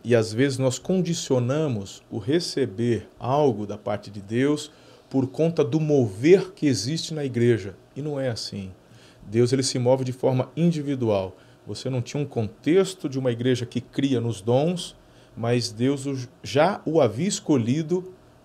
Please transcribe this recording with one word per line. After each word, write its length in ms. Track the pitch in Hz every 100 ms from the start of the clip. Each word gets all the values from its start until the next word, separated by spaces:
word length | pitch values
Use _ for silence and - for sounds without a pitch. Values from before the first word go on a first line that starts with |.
E 100 | 113
às 160 | 117 104
vezes 280 | 110 139 123
nós 200 | 131 123
condicionamos 1200 | - 185 165 170 - 127 120 147 156 107 98 - _
o 80 | 113
receber 920 | 101 165 175 - 123 101 120 110 - -
algo 480 | 113 143 147 104 104
da 120 | 101
parte 320 | - 104 -
de 100 | 104
Deus 500 | 98 117 139 151 - - - - _
por 180 | 135 123
conta 360 | - 160 165
do 160 | 131 151
mover 720 | 156 143 117 101 139 185 185
que 140 | - 147
existe 480 | 117 107 160 -
na 100 | 156
igreja. 500 | 139 120 120 113 98 90 _ -
E 60 |
não 180 | 151 143
é 80 | 131
assim. 440 | 107 - 104 95 92 _ - - -
Deus, 320 | - 110 120
ele 80 | 135
se 160 | 135 131
move 260 | 123 131
de 80 | 127
forma 380 | 123 131 127 127
individual. 800 | - 170 160 143 135 113 101 95 - - - -
Você 220 | 104 127
não 140 | 131
tinha 200 | 117 147
um 40 | 139
contexto 840 | 120 104 - - 180 185 - 156
de 100 | 131
uma 140 | 131
igreja 320 | 117 123 123
que 160 | 117 123
cria 400 | - - 139 123
nos 220 | 117 104
dons, 520 | 113 127 156 180 - - _ - -
mas 380 | - 113 123 107
Deus 320 | 104 127 143
o, 240 | 139 135 120 -
já 400 | - - 165 208
o 160 | - 156
havia 280 | 123 104 185
escolhido 840 | - - 143 110 143 156 180 180 - - _